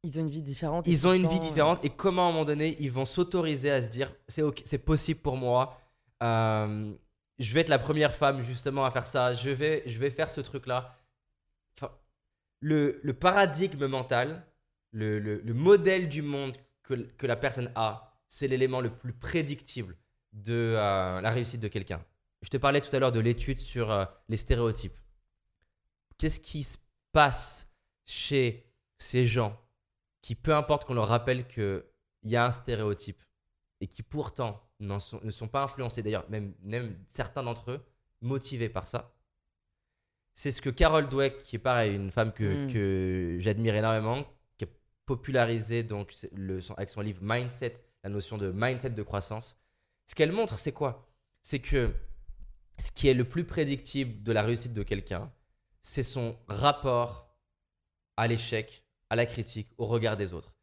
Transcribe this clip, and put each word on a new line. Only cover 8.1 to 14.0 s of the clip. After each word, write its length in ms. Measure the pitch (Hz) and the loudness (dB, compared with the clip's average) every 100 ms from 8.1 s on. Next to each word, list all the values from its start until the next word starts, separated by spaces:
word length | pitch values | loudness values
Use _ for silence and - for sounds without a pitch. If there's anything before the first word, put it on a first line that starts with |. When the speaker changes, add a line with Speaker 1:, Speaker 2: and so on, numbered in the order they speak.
| - | 4
Speaker 2:
femme, 260 | 143 139 | 2 2
justement, 440 | 120 123 143 135 131 | -4 -6 -4 0 0
à 60 | |
faire 140 | 127 123 | 0 -2
ça. 280 | 139 123 | 2 2
Je 160 | 120 123 | 2 -2
vais, 340 | 131 151 156 127 | 0 0 0 -2
je 140 | 113 | -2
vais 100 | 139 | -2
faire 200 | 123 156 | -2 -4
ce 100 | - | -4
truc-là. » 560 | 135 139 127 123 127 - _ _ _ _ _ _ _ - | -8 -10 -4 -4 -4 -18 _ _ _ _ _ _ _ -12
Enfin, 140 | 139 - _ _ _ _ _ _ | -12 -12 _ _ _ _ _ _
le, 380 | 151 156 143 - | 0 4 4 0
le 100 | 139 | -4
paradigme 720 | 127 180 196 190 147 185 143 135 | 2 4 6 4 2 -2 0 -2
mental, 600 | 131 | -2